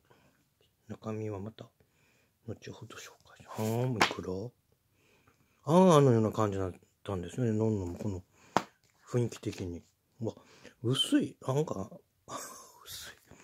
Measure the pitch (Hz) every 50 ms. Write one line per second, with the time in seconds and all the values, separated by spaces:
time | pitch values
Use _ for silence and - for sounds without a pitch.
0 | _ _ - _ _ _ _ _ _ _ _ _ _ _ _ _ _ - 104 -
1 | - 110 110 110 110 107 104 95 98 110 113 - - - _ _ _ _ _ _
2 | _ _ _ _ _ _ _ _ _ 113 101 - - - 101 - 113 - - -
3 | - - - _ _ - - - - - - - 110 110 113 117 123 131 127 104
4 | - - - - 85 92 92 95 104 123 - _ _ _ _ _ _ _ _ _
5 | _ _ _ _ _ _ _ _ _ _ _ _ _ 131 160 180 190 185 160 147
6 | 143 131 117 113 110 104 104 113 110 104 95 98 95 90 85 - - _ _ _
7 | _ - 101 90 87 98 - 131 123 113 107 107 110 110 107 98 92 87 87 -
8 | - 104 95 87 - _ _ _ - - - - - - _ _ _ _ _ _
9 | _ - - 123 120 107 - - - 110 92 - 101 87 87 82 - _ _ _
10 | _ _ _ _ 113 - - - - - - - - - _ _ - 113 135 139
11 | - - 285 294 190 - - _ - - 127 147 160 - - 95 95 - - -
12 | _ _ _ _ _ - - - - - - - - - - - - - - -
13 | - - - - _ _ - -